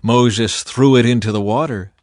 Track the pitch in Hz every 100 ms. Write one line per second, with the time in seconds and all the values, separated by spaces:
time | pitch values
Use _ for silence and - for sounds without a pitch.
0 | - 123 123 101 110 - - - 135 127
1 | 117 120 104 104 101 117 156 107 92 _